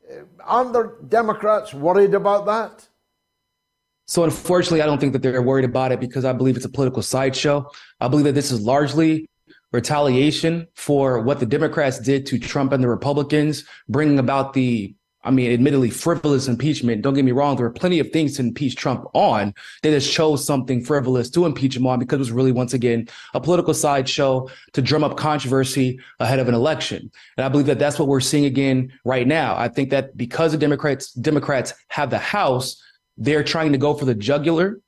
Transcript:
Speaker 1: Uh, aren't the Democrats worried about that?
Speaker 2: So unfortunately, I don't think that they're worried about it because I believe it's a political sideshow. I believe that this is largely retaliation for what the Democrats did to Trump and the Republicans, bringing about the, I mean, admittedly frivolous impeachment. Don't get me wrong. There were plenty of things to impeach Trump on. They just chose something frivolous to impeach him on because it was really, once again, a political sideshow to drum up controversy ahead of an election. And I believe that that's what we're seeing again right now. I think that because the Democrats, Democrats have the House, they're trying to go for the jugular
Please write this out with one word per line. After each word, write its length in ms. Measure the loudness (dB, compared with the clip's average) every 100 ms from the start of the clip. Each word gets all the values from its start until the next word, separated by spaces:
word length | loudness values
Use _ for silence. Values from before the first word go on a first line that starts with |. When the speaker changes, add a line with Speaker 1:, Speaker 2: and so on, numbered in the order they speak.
| -20
Speaker 1:
Uh, 140 | -20 -20 _
aren't 300 | -2 0 2
the 200 | 0 -2 -8 -2
Democrats 640 | 0 0 -2 0 0 -2
worried 400 | -4 2 4 4
about 320 | 4 2 0
that? 420 | 0 -2 -4 -12 _ _ _ _ _ _ _ _ _ _ _ _ -4
Speaker 2:
So 180 | 0
unfortunately, 580 | 0 -2 0 0 2 2
I 40 | 2
don't 120 | 0
think 160 | 0
that 80 | 0
they're 180 | -2 0
worried 240 | 2 2
about 280 | 0 0 0
it 80 | -2
because 260 | -4 -4 -2
I 80 |
believe 220 | 0 0 0
it's 100 | -4
a 40 |
political 320 | -2 -2 -2
sideshow. 680 | -4 0 0 0 0 0 -2 -18 -20 _
I 80 | 0
believe 160 | 2
that 100 | 2
this 160 | 2 -2
is 100 | -2
largely 680 | 2 2 2 2 2 0 -4 _ _ -20 _
retaliation 960 | -4 0 0 2 4 2 0 -2 -2 -8
for 480 | -10 0 2 2 0
what 180 | 0 0
the 60 | 0
Democrats 520 | 0 0 0 -2 -2
did 280 | 0 0 0
to 120 | -6
Trump 340 | -4 -2 0
and 100 | 0
the 40 | 0
Republicans, 760 | 0 -2 -2 0 0 0 -4 -12 -20 -4
bringing 300 | 0 2 2
about 340 | 2 0 0
the, 420 | -2 0 -2 -4 -14 _ _
I 60 | 0
mean, 220 | 2 2
admittedly 360 | 2 4 4 0
frivolous 600 | 0 -2 0 0 0 0
impeachment. 540 | -2 -2 0 -2 -2
Don't 120 | 0
get 100 | 2
me 60 | 2
wrong. 240 | 2 0
There 100 | 0
were 80 | -2
plenty 280 | -2 0 0
of 100 | 0
things 260 | 0 -2 -2
to 60 |
impeach 320 | -4 -2 -6
Trump 300 | -4 -4 -4 -2
on. 400 | 0 2 2 -2 -6 -20 -4
They 80 | 0
just 200 | 2 0
chose 320 | 0 2 2
something 400 | 0 -2 0 -4
frivolous 460 | 0 0 2 0 0
to 160 | 0 0
impeach 300 | 0 -2 0
him 100 | 0
on 140 | 0
because 160 | 0 -2
it 20 |
was 140 | -2
really, 180 | 0 2
once 240 | 2 0
again, 320 | 0 0 0 -4 -16 -8
a 80 | -4
political 320 | 0 2 2
sideshow 760 | 0 2 0 0 0 0 0 -4 -16 -6
to 100 | -4
drum 220 | 0 2
up 120 | 0 -2
controversy 840 | -2 -2 0 0 0 0 -2 -2 -14 -4
ahead 220 | 0 2
of 80 | 2
an 80 | 2
election. 520 | 2 0 -4 -8 -12 -20 -12 -4
And 80 |
I 40 | 0
believe 180 | 2 2
that 120 | 2
that's 220 | 0 0
what 80 | 0
we're 100 | 2
seeing 280 | 2 2 2
again 460 | 2 2 0 -2 -6
right 240 | -2 0 2
now. 280 | 2 0 -2
I 120 | -2
think 220 | -2 0
that 260 | 0 -2 -8
because 340 | -6 0 0
the 80 | 2
Democrats, 540 | 0 0 -2 -4 -6
Democrats 600 | -4 0 0 0 -2 -2 -12 _
have 240 | -4 -2
the 80 | -2
House, 640 | -2 0 0 0 -2 -12 _ _ _ -4
they're 280 | 0 0
trying 260 | 0 0 0
to 80 | 2
go 160 | 0
for 120 | 0 0
the 100 | -2
jugular 640 | 0 0 2 0 0 -4